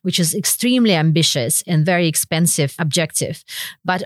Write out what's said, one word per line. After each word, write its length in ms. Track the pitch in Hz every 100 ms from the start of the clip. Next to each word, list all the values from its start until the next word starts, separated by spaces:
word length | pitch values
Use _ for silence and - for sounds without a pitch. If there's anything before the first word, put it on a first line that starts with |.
which 180 | 190 185
is 140 | 165
extremely 600 | 180 - - 240 247 226
ambitious 680 | 175 160 156 156 147 120 - -
and 200 | 165 156
very 200 | 175 170
expensive 720 | 151 - 165 170 - 139 -
objective. 640 | 160 156 160 - - - - - - -
But 220 | - 185